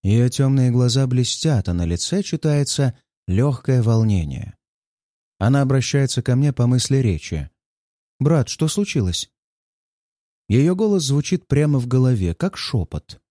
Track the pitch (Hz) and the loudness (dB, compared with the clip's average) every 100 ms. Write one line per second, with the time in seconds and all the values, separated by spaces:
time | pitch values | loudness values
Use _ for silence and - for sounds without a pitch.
0 | 98 110 123 - 135 135 127 123 123 123 | 2 2 2 0 0 2 2 2 2 0
1 | 131 127 120 - 160 135 92 87 85 85 | 0 0 -2 -2 0 0 0 -2 -2 -2
2 | - 190 202 160 156 147 139 - 135 - | -2 -4 -4 -4 0 0 -2 0 -2 -2
3 | _ _ - 92 139 127 - 127 110 113 | _ _ -4 0 0 -2 0 2 2 2
4 | 110 98 76 64 - - _ _ _ _ | 2 2 -2 -6 -12 -16 _ _ _ _
5 | _ _ _ _ 104 139 131 135 123 143 | _ _ _ _ 2 2 2 0 0 0
6 | 135 - 123 127 147 - 120 127 - 135 | 0 -2 -2 0 0 0 2 2 0 0
7 | 127 82 - 80 69 _ _ _ _ _ | 0 -2 -6 -8 -8 _ _ _ _ _
8 | _ _ 139 160 117 - 156 - 202 - | _ _ 0 2 0 -2 -2 -2 -2 -2
9 | 95 85 - _ _ _ _ _ _ _ | -2 -4 -10 _ _ _ _ _ _ _
10 | _ _ _ _ _ 107 156 185 214 202 | _ _ _ _ _ 2 2 2 2 0
11 | 139 139 - 185 _ 139 151 139 123 127 | 0 -2 -2 -6 _ 0 2 0 0 2
12 | 127 120 90 82 - - - 117 - - | 2 2 0 -2 -6 -6 -6 -4 -4 -8
13 | _ - _ | _ -20 _